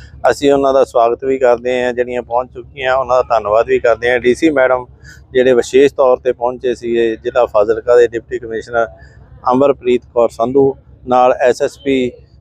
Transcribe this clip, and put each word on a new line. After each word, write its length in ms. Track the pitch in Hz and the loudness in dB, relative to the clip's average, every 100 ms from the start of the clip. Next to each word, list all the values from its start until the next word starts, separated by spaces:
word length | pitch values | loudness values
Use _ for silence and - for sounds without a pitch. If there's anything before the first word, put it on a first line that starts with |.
| - - 135 | -20 -4 -2
ਅਸੀਂ 220 | 117 143 | 0 0
ਉਹਨਾਂ 220 | 139 139 | 2 2
ਦਾ 100 | 135 | 0
ਸਵਾਗਤ 400 | 120 123 117 120 | 0 2 0 0
ਵੀ 140 | 135 131 | -4 0
ਕਰਦੇ 460 | 123 120 123 127 | 0 0 -2 -2
ਹਾਂ, 80 | 123 | -2
ਜਿਹੜੀਆਂ 300 | 120 123 123 | -4 -6 -6
ਪਹੁੰਚ 300 | 117 120 127 | -6 -6 -6
ਚੁੱਕੀਆਂ 420 | 131 120 139 131 | -12 -18 -8 -4
ਉਹਨਾਂ 220 | 131 123 127 | -2 0 0
ਦਾ 60 | |
ਧੰਨਵਾਦ 440 | 120 113 104 110 120 | 0 -2 0 0 0
ਵੀ 120 | 131 | 0
ਕਰਦੇ 320 | 123 110 120 | 0 0 0
ਹਾਂ। 80 | 123 | 0
ਡੀ 160 | 123 | 0
ਸੀ 160 | 120 160 | 0 0
ਮੈਡਮ 360 | 139 127 127 123 - - - - | 2 0 0 -4 -18 -20 -20 -4
ਜਿਹੜੇ 200 | 127 127 | 0 2
ਵਿਸ਼ੇਸ਼ 420 | 120 - 131 139 | 2 2 2 2
ਤੌਰ 220 | - 131 127 | 2 0 0
'ਤੇ 160 | 127 | -2
ਪਹੁੰਚੇ 420 | 123 120 123 127 | -4 -6 -4 -6
ਸੀਗੇ, 420 | 113 120 117 117 113 | -6 -4 -2 -2 -4
ਜ਼ਿਲ੍ਹਾ 300 | 120 123 113 | -4 -2 0
ਫਾਜ਼ਿਲਕਾ 500 | 110 107 113 120 123 | 0 0 -2 2 4
ਦੇ 100 | 117 | 4
ਡਿਪਟੀ 320 | 117 - 123 | 0 -10 -12
ਕਮਿਸ਼ਨਰ 480 | 117 113 120 120 113 - - - - - 127 | -10 -12 -6 -4 -4 -8 -20 -20 -20 -6 -2
ਅਮਰਪ੍ਰੀਤ 500 | 127 143 131 123 123 - | 2 2 0 -2 -2 -2
ਕੌਰ 140 | 120 113 | -2 -2
ਸੰਧੂ, 480 | - 117 139 135 135 - - 131 | -2 -2 0 0 -2 -14 -18 -2
ਨਾਲ 240 | 123 127 | 2 2
ਐਸ 300 | - 131 117 | 2 0 0
ਐਸ 160 | 139 - | -4 -6
ਪੀ 280 | 139 135 127 - - - | -4 -2 -2 -8 -20 -20